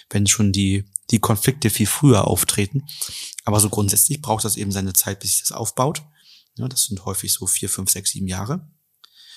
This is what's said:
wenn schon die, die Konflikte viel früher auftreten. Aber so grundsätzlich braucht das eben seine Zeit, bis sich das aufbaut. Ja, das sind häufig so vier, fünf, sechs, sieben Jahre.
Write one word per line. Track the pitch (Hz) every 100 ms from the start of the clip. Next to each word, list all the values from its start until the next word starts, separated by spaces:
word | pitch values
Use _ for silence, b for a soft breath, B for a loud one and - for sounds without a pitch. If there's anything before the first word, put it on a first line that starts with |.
| B
wenn | 104 101
schon | - 104
die, | 98 98 98 98 - -
die | 110
Konflikte | - 107 - - 110
viel | - 104
früher | - 147 107 90
auftreten. | 95 - - 101 139 - B B B B B
Aber | - 104
so | 104
grundsätzlich | 104 101 - - 143
braucht | - 107 107
das | 101
eben | 98
seine | 98 95
Zeit, | 92 - 98
bis | 101
sich | -
das | -
aufbaut. | - 113 - 131 147 - b b b b -
Ja, | 123
das | 127
sind | - 98 101
häufig | 95 107
so | - 92
vier, | - 101
fünf, | - 98
sechs, | 92 95
sieben | 101 95
Jahre. | 92 104 170 151 _ _ _ B B B